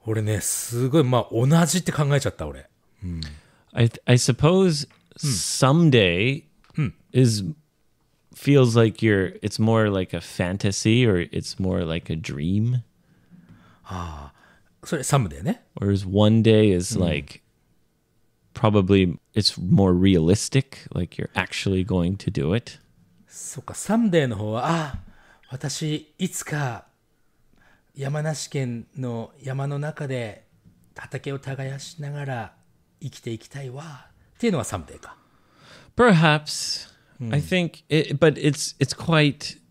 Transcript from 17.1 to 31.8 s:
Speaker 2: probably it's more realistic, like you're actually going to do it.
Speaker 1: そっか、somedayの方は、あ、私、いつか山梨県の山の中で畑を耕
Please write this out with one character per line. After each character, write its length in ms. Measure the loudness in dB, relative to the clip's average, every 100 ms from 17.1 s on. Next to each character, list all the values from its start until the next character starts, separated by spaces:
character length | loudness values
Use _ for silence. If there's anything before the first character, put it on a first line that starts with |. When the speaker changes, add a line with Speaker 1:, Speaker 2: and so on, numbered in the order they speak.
| 0 -4 -18 _ _ _ _ _ _ _ _ _ _ _
Speaker 2:
probably 640 | 0 2 4 4 4 4 -2 _
it's 220 | -2 -2 -2
more 340 | 2 4 6
realistic, 960 | 4 4 4 4 2 2 -2 -2 -12 -8
like 240 | -6 -6 -8
you're 100 | -6
actually 500 | -4 -4 -4 -2 0
going 320 | 0 0 0 -2
to 140 | -4
do 240 | -4 -2 -2
it. 220 | -4 -20 _ _ _ _ _
Speaker 1:
そ 320 | -18 -16 -14
っ 40 |
か、 100 | -14
someday 520 | -14 -2 0 2 2 0
の 100 | -2
方 160 | -4
は、 100 | -4 -2
あ、 320 | -2 -4 -10 -16 -20 _ _ _
私、 640 | -10 -10 -6 -6 -6 -10 _
い 100 | -8
つ 160 | -8
か 420 | -8 -6 -6 -8 _ _ _ _ _ _ _ _ _ _ _
山 280 | -10 -6 -4
梨 280 | -4 -6 -8
県 360 | -6 -6 -6 -12 -10
の 360 | -8 -8 -10 _
山 240 | -10 -6 -6
の 100 | -6
中 300 | -8 -8 -8
で 360 | -6 -8 -12 _ _ _ _ _ -20
畑 360 | -14 -12 -10
を 60 | -10
耕 400 | -10 -10 -8 -10